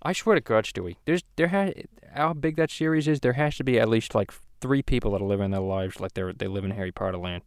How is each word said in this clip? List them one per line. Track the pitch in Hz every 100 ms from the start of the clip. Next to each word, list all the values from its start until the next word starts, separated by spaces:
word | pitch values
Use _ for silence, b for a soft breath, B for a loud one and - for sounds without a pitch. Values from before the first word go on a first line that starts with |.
I | -
swear | 185 -
to | 208
God, | 131 110
Stewie, | 110 - 90 87
there's, | - 170 - -
there | 165
ha-, | 196 196 - - _ -
how | - 151
big | 160 151 156
that | 160
series | - 160 160 151
is, | 151
there | 127
has | 123 151 147
to |
be | 131 123
at | 110
least, | 113 110
like, | - 101 - - -
three | 127 139
people | 143 135 117
that | 98
are | 98
living | 101 98
their | 98
lives | 95 95 95 90
like | 95
they're, | - 92
they | 90 98
live | 98
in | 95
Harry | 98 92
Potter | 90 95 92
land. | 90 87